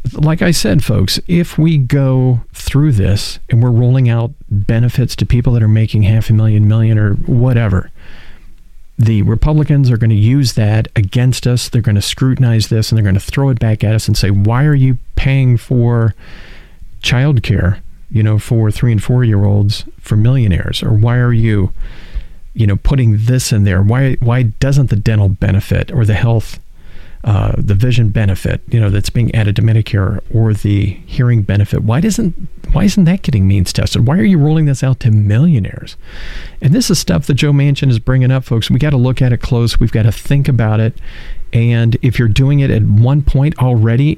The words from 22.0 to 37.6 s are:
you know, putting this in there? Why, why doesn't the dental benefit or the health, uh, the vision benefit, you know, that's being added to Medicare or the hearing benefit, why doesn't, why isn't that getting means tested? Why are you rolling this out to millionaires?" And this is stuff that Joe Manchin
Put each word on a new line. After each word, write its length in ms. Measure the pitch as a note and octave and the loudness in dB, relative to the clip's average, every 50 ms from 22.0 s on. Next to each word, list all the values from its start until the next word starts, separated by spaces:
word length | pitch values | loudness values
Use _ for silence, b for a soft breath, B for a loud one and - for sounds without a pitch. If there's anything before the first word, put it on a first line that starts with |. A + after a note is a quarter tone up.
| B B B B B B B B B B - | B B B B B B B B B B -4
you 120 | - A2 | -2 0
know, 100 | G#2 G2 | 0 0
putting 500 | - - - C#3+ C3 A#2+ A2 G#2 G#2 A2 | 0 0 0 2 2 2 2 2 2 2
this 260 | A#2+ B2+ C3 - - | 0 0 0 0 0
in 100 | A#2+ G#2 | 0 2
there? 200 | G2+ G2+ F2+ F#2 | 2 2 2 2
Why, 320 | G2+ G#2 A#2+ C3 C#3 C3 C3 | 2 2 2 2 2 0 0
why 280 | - A#2+ A#2+ A#2+ B2+ | 0 0 0 2 2
doesn't 480 | B2 G#2+ - - - C#3 C#3 C#3+ C3+ - | 0 0 0 0 0 2 2 2 2 2
the 60 | A#2 | 0
dental 320 | G2+ - A2+ A2 G#2+ G2+ F#2+ | 0 0 0 2 2 2 2
benefit 640 | F#2+ - G2+ G2+ F#2+ G2 - - F#2 F2 F2 - | 0 0 0 0 0 0 0 0 -2 -2 -2 -2
or 120 | - B2 G#2+ | -2 0 0
the 100 | G2+ G#2 | 2 2
health, 440 | F2 A#2 A#2 A#2 A2 - - - - - - B B B B B B B B B B | 0 0 0 0 0 -2 -4 -10 -12 -14 -18 B B B B B B B B B B
uh, 300 | - - G2+ G#2 G#2 - - - | -4 -2 0 0 0 0 0 0
the 160 | - - G2+ | 0 0 2
vision 340 | G2 A#2 B2+ A#2+ B2 A2+ G2+ | 2 2 2 2 2 2 2
benefit, 540 | - A2+ G#2+ F#2+ F2+ - - - - F2+ - - | 0 0 0 0 -2 -2 -2 -4 -4 -4 -4 -2
you 120 | - A#2 | 0 0
know, 100 | G#2+ G2 | 2 2
that's 200 | G2 G2+ - - | 0 0 -2 -2
being 220 | - A#2+ A2+ - - | -2 -2 -2 0 0
added 200 | A2+ G#2 G#2+ G2+ | 0 0 0 0
to 60 | - | 0
Medicare 580 | A2 A2+ A2 A2 G#2+ - - G2 F#2+ F#2+ G2+ - - - | 2 2 2 2 0 0 -2 -2 0 -2 -4 -6 -6 -2
or 220 | - A2+ A2+ A2 G#2 | 0 0 2 0 0
the 320 | G2+ - G2+ G2+ G2+ - G2 - - - | 0 0 0 0 0 0 -2 -6 -8 -12
hearing 360 | - - - B2 A#2+ A#2+ A2 | -6 -2 0 0 2 2 2
benefit, 400 | G2+ G2 F#2+ G2 G2+ - - - | 0 0 0 0 0 0 0 -2
why 180 | G#2 G#2+ A#2 C#3+ | 0 0 0 0
doesn't, 480 | F3+ A3 F#3+ A#3 A3+ E3+ - - - - - - - - | 0 0 0 0 -2 -2 -4 -4 -8 -8 -10 -10 -2 0
why 120 | - - G3+ | 0 2 2
isn't 200 | G3 - G#3 F3 | 2 2 2 2
that 180 | E3 F#3+ - | 2 2 0
getting 240 | - E3+ B2 G2 F#2+ | -2 -2 0 2 2
means 260 | F#2+ G2+ F#2+ F2 - | 2 2 2 0 0
tested? 340 | - - - - - - A#2 | -2 -2 -2 -2 0 0 2
Why 120 | C3 D#3 G3 | 2 2 2
are 60 | A3 | 2
you 140 | G3+ F#3 D3+ | 2 4 4
rolling 260 | C#3+ D3+ D#3 D#3+ D3+ | 2 2 2 2 2
this 180 | C#3+ C3+ - | 0 0 0
out 180 | C3 C3+ B2+ - | 0 -2 -2 0
to 100 | - A#2 | 0 0
millionaires?" 840 | G#2+ G#2+ G#2 G2+ G#2+ A#2 D#3+ F3+ D3+ A2 F2+ - - - - - - B B B B B B B B B B B B B | 2 2 2 2 2 2 2 2 2 0 -2 -4 -8 -12 -14 -14 -16 B B B B B B B B B B B B B
And 100 | - C3 | 0 0
this 180 | E3+ C4 A#3+ - | 2 2 0 0
is 80 | F3 - | -2 -2
stuff 280 | - - F3 D#3 - | 0 -2 -2 -2 0
that 80 | - C#3 | -2 0
Joe 180 | - D3+ D3 | 0 2 2
Manchin 380 | C#3+ C#3 | 2 2